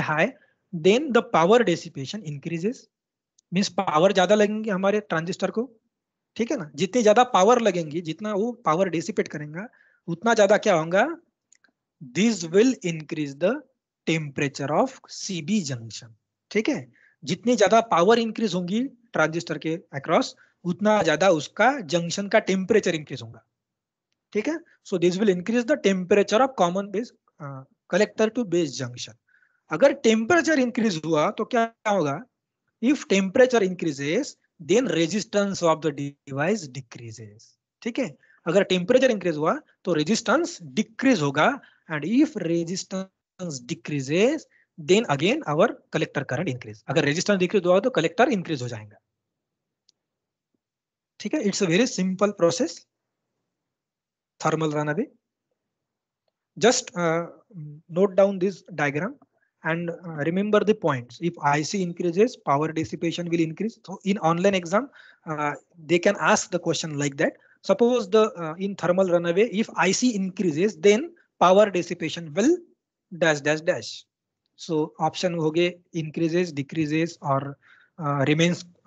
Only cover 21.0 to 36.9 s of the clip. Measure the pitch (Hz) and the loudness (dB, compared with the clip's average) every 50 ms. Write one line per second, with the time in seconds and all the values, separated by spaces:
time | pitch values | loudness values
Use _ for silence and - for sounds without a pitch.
21 | 185 - 151 151 185 196 170 151 135 - - - 208 247 285 285 196 139 165 175 | 2 2 2 4 4 4 4 2 0 -4 0 2 2 2 2 0 -4 -2 -2 -2
22 | 170 170 - - 202 196 233 220 220 - 190 196 185 180 220 208 202 190 165 160 | -2 -2 -6 -6 -2 2 2 2 2 2 -2 -2 0 2 2 2 2 0 -2 -4
23 | 147 - 147 123 117 110 110 - _ _ _ _ _ _ _ _ _ _ _ _ | -6 -10 -12 -12 -14 -14 -18 -20 _ _ _ _ _ _ _ _ _ _ _ _
24 | _ _ _ _ _ _ - 202 220 285 320 320 - _ _ _ _ - 196 175 | _ _ _ _ _ _ -6 -4 -4 -4 -4 -6 -8 _ _ _ _ -6 -2 0
25 | 170 180 175 185 226 208 185 180 175 - 226 247 240 233 302 254 - 196 196 185 | 0 0 2 2 2 2 0 0 0 -2 -2 0 0 0 0 0 2 0 0 0
26 | 180 170 214 202 196 - 202 220 269 262 262 - 180 175 175 196 202 208 190 196 | 0 2 2 2 2 4 2 2 2 2 2 0 0 0 0 -2 -6 -4 -6 -6
27 | 247 - _ _ _ _ _ - 156 139 139 131 135 _ _ _ _ - - 180 | -6 -8 _ _ _ _ _ -16 -16 -14 -14 -16 -18 _ _ _ _ -2 0 2
28 | 214 202 - - 220 220 220 254 240 180 160 175 170 143 123 120 131 120 123 120 | 2 0 0 0 -2 0 0 -2 -4 -2 0 0 -2 -2 -4 -8 -10 -10 -10 -12
29 | - - - _ _ _ _ _ _ _ _ _ _ - - - 240 285 285 - | -16 -16 -18 _ _ _ _ _ _ _ _ _ _ -8 0 4 4 4 4 4
30 | - 349 320 220 226 220 349 339 - 320 320 277 254 240 - 240 214 226 175 156 | 2 2 2 2 2 2 2 2 2 2 2 2 0 0 0 -2 -2 -2 -2 -2
31 | 151 160 165 147 151 190 - - 220 - - 233 226 226 - _ - 214 202 190 | -4 -2 0 0 0 0 -2 -4 -6 -2 -2 -2 -2 -2 -4 _ -4 -2 0 0
32 | 151 143 139 170 254 _ _ _ _ _ _ _ _ _ _ - 220 247 302 254 | 0 -2 -4 -6 -10 _ _ _ _ _ _ _ _ _ _ -4 0 0 0 0
33 | - - 196 196 196 190 - 254 254 247 247 233 196 180 185 175 170 165 139 135 | 0 0 0 0 0 2 4 4 4 6 4 2 0 0 -2 -4 -4 -4 -4 -4
34 | 139 147 165 233 294 - - _ _ _ _ - 165 135 185 233 269 202 165 160 | -4 -2 -2 -2 -4 -6 -10 _ _ _ _ -8 -2 0 2 2 2 0 0 0
35 | 170 156 175 214 170 - - 202 202 202 185 - 175 165 160 156 151 160 143 139 | 0 0 -2 -4 -4 -2 -2 -2 0 -2 -2 0 0 0 0 0 -2 -4 -4 -6
36 | 143 143 143 _ _ - 135 135 147 175 220 214 160 135 127 139 135 - | -8 -10 -12 _ _ -10 -6 -4 -2 -2 -2 -4 -6 -10 -14 -16 -16 -16